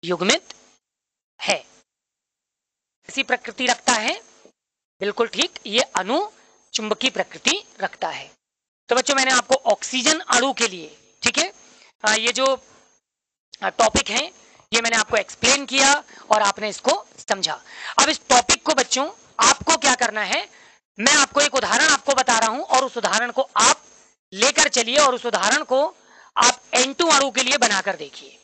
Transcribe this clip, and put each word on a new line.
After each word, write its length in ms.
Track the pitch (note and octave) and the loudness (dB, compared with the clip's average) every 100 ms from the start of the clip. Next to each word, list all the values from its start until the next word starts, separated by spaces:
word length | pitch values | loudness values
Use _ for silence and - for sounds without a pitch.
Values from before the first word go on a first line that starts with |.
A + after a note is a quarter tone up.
अयुग्मित 500 | E3 F3 F#3 D#4 _ - _ _ _ _ _ _ _ _ | -6 -2 0 0 _ -20 _ _ _ _ _ _ _ _
है, 160 | - F3 - _ _ _ _ _ _ _ _ _ _ _ _ _ - | -4 -4 -4 _ _ _ _ _ _ _ _ _ _ _ _ _ -14
ऐसी 140 | - | -10
प्रकृति 420 | C4+ B3 - - B3 | -6 -6 -6 -6 -2
रखता 280 | A#3+ - A#3 | -2 0 0
है। 180 | A3 F#4+ A#4+ _ _ _ _ _ _ _ | -2 -8 _ _ _ _ _ _ _ _
बिल्कुल 260 | G3 G3+ A#3 | -6 -2 -4
ठीक, 300 | G3 E4 - A#3+ | -2 -4 -4 -6
ये 140 | G#3+ C#4 | -2 -2
अणु 260 | G#3 F#3+ C#4 G#4+ _ _ _ _ | -4 -2 -4 -4 _ _ _ _
चुंबकीय 360 | - G#3+ G#3+ B3+ | -8 -6 -4 -4
प्रकृति 520 | - - E3 - F#4 - _ | -4 -8 -6 -4 -4 -8 _
रखता 260 | F#3+ - E3+ | -10 -6 -8
है। 220 | D3 - _ _ _ _ _ _ | -8 -16 _ _ _ _ _ _
तो 60 | A#3+ | -2
बच्चों, 200 | C4 C#4 | 0 0
मैंने 160 | C4 | 2
आपको 220 | B3+ - C4 A#3 | 0 2 0 2
ऑक्सीजन 520 | G#3 - C4 B3 D#4 | -2 -2 -2 0 0
अणु 320 | - B3 C4+ | 0 0 0
के 140 | - A3+ | -2 -4
लिए, 300 | F3+ D#3 D3+ _ _ | -4 -16 -20 _ _
ठीक 140 | - C4+ | -4 -2
है, 140 | F4 - _ - _ _ | -4 -6 _ -20 _ _
आ, 100 | G#3+ A3 | -2 0
ये 160 | A3+ | -2
जो, 120 | A#3+ C4+ C4 _ _ _ _ _ _ _ _ _ - | 0 0 -2 _ _ _ _ _ _ _ _ _ -8
आ, 80 | F#3+ | -8
topic 380 | - A3+ F#3 F3+ | 0 0 2 -2
है 160 | A3 D#4 _ _ _ _ | -4 -6 _ _ _ _
ये 100 | A3+ | -2
मैंने 160 | A#3 A#3 | 0 -2
आपको 200 | - A3+ | 0 -2
explain 480 | G3 - A#3 C#4 C#4 | -2 -2 0 0 0
किया 280 | C4 C4+ C#4+ - - - | 2 4 2 -2 -20 0
और 100 | G#3+ | 2
आपने 280 | G3+ G3+ G#3 | 2 -2 -6
इसको 220 | F#3+ - E4+ - - | -4 -2 -2 -4 -20
समझा। 420 | - G3+ E3 D3+ - - - - | -6 -4 -4 -8 -12 -16 -6 0
अब 100 | - | 2
इस 100 | - _ | 0 _
topic 340 | B3 - - | 2 4 0
को 100 | - C#4+ | 2 0
बच्चों 320 | B3 B3+ D4+ - _ - | 0 -2 -4 -8 _ 0
आपको 360 | B3+ C4+ - D#4+ | 2 2 2 2
क्या 180 | C#4+ B3 | 2 2
करना 260 | A#3 G#3+ | 0 -2
है, 240 | G3 C4 G4+ - - _ _ - | -4 -4 -6 -18 -20 _ _ -2
मैं 160 | A#3 D4+ | 2 4
आपको 260 | C#4 C#4+ | 2 2
एक 140 | C#4+ C4+ | 0 0
उदाहरण 320 | G3 A3+ D#4 | 0 0 2
आपको 260 | C#4+ - C4 | 2 0 0
बता 220 | B3 A3+ | 2 2
रहा 100 | A3 | 0
हूं 140 | A#3+ | -2
और 220 | E4 C4 C4 | 0 0 0
उस 120 | B3 | -4
उदाहरण 340 | G3 G#3 A#3+ | -2 -2 -2
को 100 | B3 C4+ - | -4 -4 2
आप 260 | A#3 - _ _ _ _ _ | 2 2 _ _ _ _ _
लेकर 360 | F#3+ A3 - G#3 | -2 0 2 2
चलिए 280 | - A#3 C4+ | 0 0 2
और 180 | C#4+ B3 | 2 0
उस 100 | A#3+ | -4
उदाहरण 380 | G3+ G3 C4+ - | -2 0 -2 0
को 180 | C4 D#4 F#4 _ - - - | 0 0 -4 _ -20 -10 0
आप 260 | - - _ A#3+ | 2 2 _ -2
एन 180 | C4 | -2
टू 140 | C#4 E4+ | 0 2
अणु 200 | D4 C#4 | 2 2
के 120 | A3+ | -2
लिए 140 | B3 C#4 | -2 0
बनाकर 360 | A3+ G3 F#3+ F3 | 0 0 -4 -8
देखिए। 420 | D3 - C3+ - | -10 -16 -20 -20